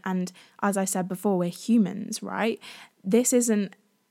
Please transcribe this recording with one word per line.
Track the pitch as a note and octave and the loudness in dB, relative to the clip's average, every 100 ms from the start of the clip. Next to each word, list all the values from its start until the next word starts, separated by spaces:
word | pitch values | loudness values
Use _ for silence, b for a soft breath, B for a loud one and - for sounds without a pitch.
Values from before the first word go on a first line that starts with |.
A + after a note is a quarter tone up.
And | F#3+ F#3 F3+ B B B | -4 -4 -4 B B B
as | G3+ G3 | -2 0
I | F#3+ | 0
said | F#3+ F3+ | -2 -4
before, | F#3 G#3 F#3 | -2 0 0
we're | F3 | 0
humans, | - - A#3 F#3 - - A3 | -4 2 4 2 -2 -8 -10
right? | G3 F#3+ A3 - B B B _ | -6 -4 -2 -4 B B B _
This | F#3+ A3+ B3 | 0 2 4
isn't | B3 A#3 G#3 F#3+ - _ _ _ | 4 4 0 -2 -8 _ _ _